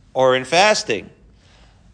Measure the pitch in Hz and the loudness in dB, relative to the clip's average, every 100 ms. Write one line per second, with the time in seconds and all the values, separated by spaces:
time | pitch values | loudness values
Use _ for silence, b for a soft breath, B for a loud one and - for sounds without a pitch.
0 | _ - 131 127 127 165 208 208 - 107 | _ 0 0 0 0 2 2 0 -4 -8
1 | - - _ b b b b b b | -8 -20 _ b b b b b b